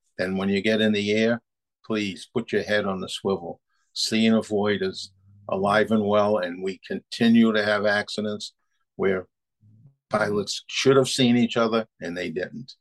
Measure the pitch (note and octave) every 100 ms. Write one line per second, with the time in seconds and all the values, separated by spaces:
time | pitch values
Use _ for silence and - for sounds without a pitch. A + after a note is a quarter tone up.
0 | _ - F#2 F#2+ G2 G2 A2 G#2+ G#2+ G#2
1 | G2+ G#2+ A2+ A#2 _ _ _ _ - A2
2 | G2+ E2+ - A#2 - G#2 F#2 G#2 G2+ F#2+
3 | F#2 - G2+ F#2+ E2 - _ _ _ -
4 | - A2 A2+ A2+ G#2 G#2 G#2 G2 F#2+ -
5 | - _ _ - - G2 G2+ G#2+ G#2 A2
6 | G2+ G#2 G#2 G#2+ F2+ F2+ F#2+ F#2+ - -
7 | - - A#2 A#2 A2+ G#2+ G#2 G#2 G#2 G#2
8 | G#2 - G#2 G#2+ - _ _ _ _ -
9 | C#3 F#2 - _ _ _ _ _ - _
10 | - A#2+ G#2 G#2 G2 - - - C3 C3+
11 | C3 - B2 A#2+ A2+ A#2+ A2+ A2+ G#2+ -
12 | F2 F2 F2+ E2 F2+ A#2 C3+ -